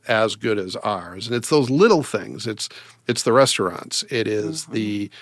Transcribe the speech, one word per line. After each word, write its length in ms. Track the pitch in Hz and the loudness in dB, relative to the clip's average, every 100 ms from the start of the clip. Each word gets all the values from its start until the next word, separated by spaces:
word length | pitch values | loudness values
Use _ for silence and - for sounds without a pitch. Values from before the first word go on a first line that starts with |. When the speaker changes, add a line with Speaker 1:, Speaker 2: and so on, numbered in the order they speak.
| - | -2
Speaker 1:
as 280 | 113 110 107 | 2 2 0
good 220 | 113 104 | -2 -2
as 180 | 92 - | -4 -6
ours. 500 | 107 98 85 92 110 | -4 -4 -8 -12 -6
And 80 | 120 | -4
it's 140 | 117 | 2
those 200 | 151 123 | 2 4
little 340 | 139 220 180 | 6 6 6
things. 440 | - 104 87 - 117 | 2 -4 -6 -10 -8
It's, 220 | 104 - - - - - | -8 -10 -12 -20 -10 -4
it's 160 | 117 | -2
the 100 | - | 4
restaurants. 720 | 120 131 - 92 - - - - | 6 6 4 -2 -4 -8 -6 -4
It 180 | 123 110 | -2 0
is 360 | 107 107 160 | -2 -2 -6
Speaker 2:
Mm-hmm. 100 | - | -6
Speaker 1:
the 360 | 117 107 104 101 - | -4 -2 -4 -6 -12